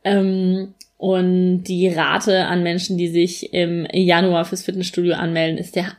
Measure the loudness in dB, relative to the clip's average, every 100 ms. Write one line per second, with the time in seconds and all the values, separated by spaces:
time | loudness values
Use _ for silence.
0 | 0 2 2 2 0 0 -4 -16 -20 _
1 | -2 2 2 4 4 2 -2 0 0 2
2 | 0 0 2 2 2 0 0 -2 -2 -2
3 | 0 0 0 -2 -6 -2 -2 -2 -2 0
4 | 2 4 2 2 -2 -6 -6 -6 -4 -2
5 | 0 0 -2 0 -2 -2 -4 -4 -6